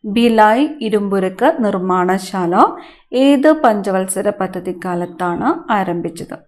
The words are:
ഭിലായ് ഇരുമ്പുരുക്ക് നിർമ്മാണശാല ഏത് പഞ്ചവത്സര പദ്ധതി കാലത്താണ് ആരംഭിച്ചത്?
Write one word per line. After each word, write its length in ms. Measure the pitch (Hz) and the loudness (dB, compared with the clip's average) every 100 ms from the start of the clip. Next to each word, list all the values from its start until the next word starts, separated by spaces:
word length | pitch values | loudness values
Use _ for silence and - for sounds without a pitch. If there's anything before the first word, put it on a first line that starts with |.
| 214 | -2
ഭിലായ് 640 | 214 233 220 214 233 302 302 | 2 4 6 6 4 0 -2
ഇരുമ്പുരുക്ക് 760 | 220 208 202 196 190 185 262 330 | -2 0 0 0 0 2 2 2
നിർമ്മാണശാല 1040 | 214 196 185 185 180 190 190 190 170 185 392 - - - _ | 0 0 0 0 2 0 -2 -4 0 0 -2 -6 -18 -20 _
ഏത് 380 | 247 269 285 302 | 2 4 4 4
പഞ്ചവത്സര 800 | 311 269 208 196 190 190 190 208 | 2 2 0 -2 -2 -2 -2 -4
പദ്ധതി 500 | - 185 185 185 175 185 | -2 -6 -4 -8 -8 -6
കാലത്താണ് 880 | 175 175 170 180 175 220 320 - | -4 -6 -6 -4 -2 -2 -4 -2
ആരംഭിച്ചത്? 680 | 214 185 175 165 165 - - | -2 -2 -4 -6 -10 -14 -14